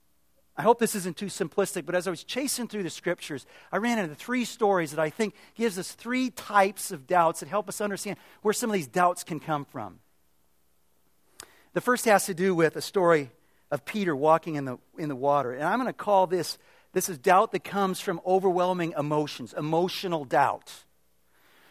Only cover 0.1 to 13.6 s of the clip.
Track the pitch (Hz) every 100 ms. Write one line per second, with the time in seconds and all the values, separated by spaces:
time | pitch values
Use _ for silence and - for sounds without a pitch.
0.1 | _ _ _ _ - 196 233 220 208 180
1.1 | - 196 - 185 - 190 180 165 180 180
2.1 | 160 - 247 277 - 226 208 165 - -
3.1 | 180 - 135 - - - 190 240 226 170
4.1 | 147 - 247 233 - 202 185 151 151 156
5.1 | - 208 - - - 233 185 - - 233
6.1 | 254 254 - - 202 196 - - 160 131
7.1 | 175 165 160 143 202 202 - 208 190 202
8.1 | - - - 214 202 233 202 131 185 180
9.1 | 175 - 151 - 147 139 131 101 87 _
10.1 | _ _ _ _ _ _ _ _ _ _
11.1 | _ _ - - _ _ 175 240 247 233
12.1 | 196 - 175 190 165 156 156 - 196 170
13.1 | 160 131 - _ _